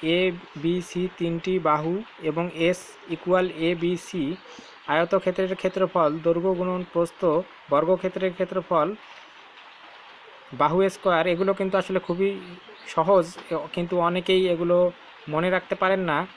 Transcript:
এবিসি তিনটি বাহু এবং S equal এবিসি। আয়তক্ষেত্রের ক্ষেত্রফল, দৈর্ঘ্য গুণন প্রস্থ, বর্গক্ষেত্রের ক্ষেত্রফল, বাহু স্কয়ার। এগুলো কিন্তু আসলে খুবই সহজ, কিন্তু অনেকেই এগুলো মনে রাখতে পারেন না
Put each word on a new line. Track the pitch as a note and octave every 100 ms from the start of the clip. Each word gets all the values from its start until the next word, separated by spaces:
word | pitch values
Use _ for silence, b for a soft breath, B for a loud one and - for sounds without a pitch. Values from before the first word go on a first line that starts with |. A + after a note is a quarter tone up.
| D#3+ E3+
এবিসি | F#3 F3 - - D#3+ F3+ F3 F3 F#3 -
তিনটি | E3+ E3+ F3 F#3 D#3+
বাহু | D3+ D#3 F#3 A3+ - D#3+
এবং | D#3 F3 D#3+ E3 F3
S | - - - E3
equal | - F3+ F#3 D#3+ E3
এবিসি। | F3 E3+ F3 - F#3 C#3 F#3 B B B B -
আয়তক্ষেত্রের | D3 E3+ G3 F#3+ F3+ F#3+ F#3
ক্ষেত্রফল, | F#3 F#3 F#3 F3+ D#3 D#3 D#3+
দৈর্ঘ্য | E3+ F3+ F#3
গুণন | F3+ F3+ F3+
প্রস্থ, | E3+ E3+ - F3+ D#3 F#3 - -
বর্গক্ষেত্রের | C#3+ D#3+ F#3 F#3 F#3 F#3 F3
ক্ষেত্রফল, | F#3 F#3 E3+ E3+ D3+ G#3+ - - - - - - - - - - - - - - - B2+
বাহু | D3 E3+ G3 F#3
স্কয়ার। | G3 E3+ E3+
এগুলো | F3 F#3+ G3
কিন্তু | F#3+ F#3+
আসলে | F#3 F#3+ -
খুবই | F3 G3 G3 F3+ F3 - - - -
সহজ, | D#3+ G3 E3+ - - D#3+ D3+ -
কিন্তু | F3 F3+ E3+
অনেকেই | F3+ F3+ F#3 F#3
এগুলো | E3+ F3 F3 F3+ F3 - - -
মনে | D3+ F3 F#3
রাখতে | - F#3
পারেন | F#3 F#3+ F3+
না | D3 F#3